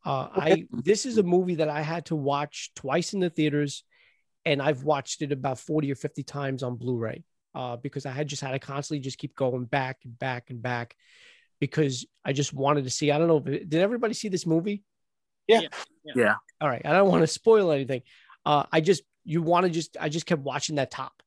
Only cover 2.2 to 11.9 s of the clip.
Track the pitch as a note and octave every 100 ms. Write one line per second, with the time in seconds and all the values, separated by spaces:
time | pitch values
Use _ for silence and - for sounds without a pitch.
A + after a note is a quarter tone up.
2.2 | C#3 C#3+ D3 - - - C3+ D3+ F3 G3+
3.2 | F3+ - D3+ D3 D3 - _ _ _ _
4.2 | _ _ - C#3+ C#3 C3+ D3 C#3+ B2+ -
5.2 | D3 C#3 C3+ B2+ - D3+ C#3+ C#3 D3 -
6.2 | C#3 C#3+ C#3 C3 B2+ A#2+ A#2+ A#2+ A2+ -
7.2 | - _ _ - B2+ A#2+ C#3 C#3 C3+ C3
8.2 | D3+ C#3 C#3 C3+ - C#3 C#3+ D3+ C3 -
9.2 | C#3 - C3 B2+ A#2+ C#3+ C3 B2+ B2 A#2
10.2 | C3+ B2 - B2 B2 A#2+ A#2 - _ _
11.2 | - _ _ _ C#3+ - D3